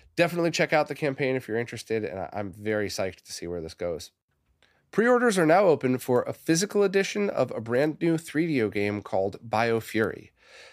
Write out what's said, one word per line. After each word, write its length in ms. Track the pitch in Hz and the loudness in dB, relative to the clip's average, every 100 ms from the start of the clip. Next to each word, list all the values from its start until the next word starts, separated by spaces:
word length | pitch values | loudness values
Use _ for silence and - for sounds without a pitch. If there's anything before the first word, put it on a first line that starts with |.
| - - | -10 0
definitely 360 | 170 170 170 | 0 2 0
check 200 | - 156 | 0 2
out 160 | 156 147 | 2 2
the 80 | 143 | -2
campaign 400 | 147 135 131 131 | -4 -2 -2 -2
if 120 | - | -2
you're 100 | 110 | -4
interested, 480 | 117 113 - 110 101 | -4 -8 -4 -4 -4
and 140 | 92 | -6
I, 100 | 87 | -8
I'm 220 | 101 101 | -8 -8
very 340 | 104 107 107 101 | -8 -4 -2 -2
psyched 340 | - 95 - | -4 -6 -8
to 100 | - | -14
see 120 | - 85 | -12 -8
where 160 | 87 | -8
this 120 | 80 | -8
goes. 380 | - 87 82 - _ _ _ _ _ _ _ _ | -6 -6 -6 -10 _ _ _ _ _ _ _ _
Pre-orders 460 | - 240 247 240 190 | 0 4 4 4 4
are 80 | 156 | 6
now 200 | 175 196 | 6 6
open 320 | 139 127 127 | 4 2 -2
for 240 | - 123 | 0 0
a 100 | - | 0
physical 500 | - - 165 202 208 | -4 0 0 0 2
edition 480 | 196 196 190 208 202 | 2 2 0 -2 -2
of 220 | - 120 | 0 -2
a 80 | 113 | -4
brand 380 | 113 123 151 147 | -2 0 0 0
new 160 | 165 160 | 0 0
three 300 | - 147 170 | -2 -2 0
D 140 | 139 | 0
O 80 | 107 | 0
game 320 | 101 104 104 | 0 -2 -2
called 360 | - 98 101 - 117 | -2 -2 -2 -4 -4
BioFury. 840 | 110 117 113 - 107 101 - - _ _ - - | 0 2 0 0 0 0 -2 -14 _ _ -20 -20